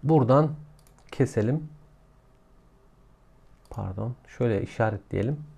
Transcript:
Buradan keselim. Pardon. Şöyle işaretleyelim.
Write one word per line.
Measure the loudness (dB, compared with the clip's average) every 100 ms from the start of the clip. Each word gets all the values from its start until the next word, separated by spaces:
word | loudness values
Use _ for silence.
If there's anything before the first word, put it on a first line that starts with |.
Buradan | 4 4 6 4 4 -2 -14 -20 -20 _ -20
keselim. | -2 0 0 0 -2 -6 -18 -20 _ _ _ _ _ _ _ _ _ _ _ _ _ _ _ _ -20 _
Pardon. | -10 -8 -8 -8 -10 -16
Şöyle | -4 -2 0
işaretleyelim. | -4 -2 -2 -2 -6 -4 -4 -4 -10